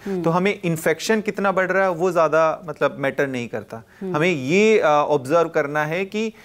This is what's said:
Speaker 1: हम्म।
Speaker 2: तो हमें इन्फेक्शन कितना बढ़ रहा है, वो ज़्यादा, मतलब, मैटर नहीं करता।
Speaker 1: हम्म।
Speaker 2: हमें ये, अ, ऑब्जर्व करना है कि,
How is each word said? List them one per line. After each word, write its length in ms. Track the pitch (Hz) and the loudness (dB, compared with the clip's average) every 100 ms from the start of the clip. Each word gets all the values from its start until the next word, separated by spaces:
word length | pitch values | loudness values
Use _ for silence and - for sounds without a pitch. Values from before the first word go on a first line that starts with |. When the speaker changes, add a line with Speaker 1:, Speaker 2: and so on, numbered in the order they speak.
| 196 | -8
Speaker 1:
हम्म। 160 | 185 | -2
Speaker 2:
तो 80 | 165 | 0
हमें 300 | 175 196 196 | 0 0 -2
इन्फेक्शन 580 | 175 160 170 156 - 220 | -4 -2 -2 -2 0 -2
कितना 300 | 202 196 196 | -2 -2 -2
बढ़ 200 | 185 185 | 0 0
रहा 120 | 190 | 0
है, 80 | 190 | 0
वो 200 | 165 185 | 0 0
ज़्यादा, 500 | 170 156 156 160 156 165 | 2 4 4 2 0 -8
मतलब, 300 | - 143 135 | -2 -2 0
मैटर 280 | 135 131 139 | -4 0 -2
नहीं 200 | 127 117 | -2 -6
करता। 360 | 113 95 113 - - | -10 -10 -16 -16 -12
Speaker 1:
हम्म। 140 | 190 151 | -4 0
Speaker 2:
हमें 160 | 180 | 0
ये, 480 | 151 127 190 220 214 | 0 0 2 4 4
अ, 80 | 151 | 4
ऑब्जर्व 640 | 147 147 147 127 170 165 | 2 2 0 2 2 2
करना 360 | 160 143 151 151 | 0 -2 -2 -2
है 200 | 175 190 | -4 -4
कि, 280 | 214 220 - | -4 -6 -8